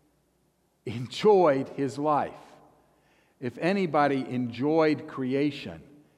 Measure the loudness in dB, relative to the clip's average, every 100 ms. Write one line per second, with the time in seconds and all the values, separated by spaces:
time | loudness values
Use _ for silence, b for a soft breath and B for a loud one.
0 | _ _ _ _ _ _ _ _ -12 -8
1 | -8 0 4 6 6 2 -2 -4 -4 -2
2 | 0 0 -2 -8 -20 -20 _ _ _ b
3 | b b b b -10 -4 -2 0 0 2
4 | 2 2 -2 -4 -4 -2 0 2 2 2
5 | -4 -8 -4 0 0 -2 -10 -14 -18 -20
6 | b